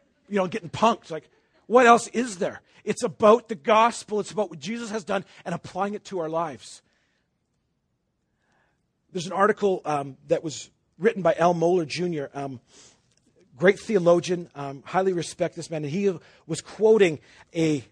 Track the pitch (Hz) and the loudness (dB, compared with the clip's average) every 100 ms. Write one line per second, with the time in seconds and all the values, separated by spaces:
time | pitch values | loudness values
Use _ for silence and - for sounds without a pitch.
0 | _ _ _ 202 185 220 165 - 220 208 | _ _ _ -2 -2 -4 -10 0 0 0
1 | - 156 - _ _ _ - 240 233 233 | -6 -14 -14 _ _ _ 2 6 8 6
2 | - 220 254 180 170 107 _ _ 208 - | 4 -4 -6 -6 -8 -8 _ _ -8 -6
3 | 233 - 214 240 - 190 226 214 233 - | -6 4 6 6 2 -6 2 4 4 0
4 | - 208 190 165 190 165 147 233 233 214 | -6 -6 -4 -6 -6 -8 -10 -10 -8 -10
5 | 196 196 - - - 170 - 185 202 208 | -6 -6 -6 -14 -10 -10 -10 -6 -6 -8
6 | - 190 160 160 165 120 - - _ _ | -10 -8 -6 -4 -6 -10 -18 -20 _ _
7 | _ _ _ _ _ _ _ _ _ _ | _ _ _ _ _ _ _ _ _ _
8 | _ _ _ _ _ _ _ _ _ _ | _ _ _ _ _ _ _ _ _ _
9 | _ 185 165 175 208 208 202 180 151 147 | _ -10 -6 0 0 2 -2 -2 -4 -6
10 | 139 131 143 160 160 127 - _ _ - | -6 -12 -4 -4 -2 -10 -14 _ _ -4
11 | 202 196 165 151 170 175 165 180 151 131 | -4 0 0 2 2 2 2 0 -2 -4
12 | 175 156 135 143 139 127 _ _ - _ | -6 -6 -8 -10 -10 -12 _ _ -20 _
13 | _ _ _ _ _ 120 180 196 - 202 | _ _ _ _ _ 2 2 2 0 2
14 | 170 175 170 175 175 143 139 139 - 175 | 4 4 2 -6 -8 -12 -12 -12 -4 -2
15 | 190 175 156 - 170 - 151 160 147 180 | 0 -2 -4 -6 -6 -6 -10 -8 -6 -2
16 | 196 170 - _ - 160 - - 214 220 | -2 -4 -10 _ -10 -10 -10 0 4 6
17 | 185 143 _ _ _ 170 160 147 - | 4 2 _ _ _ -2 0 0 -6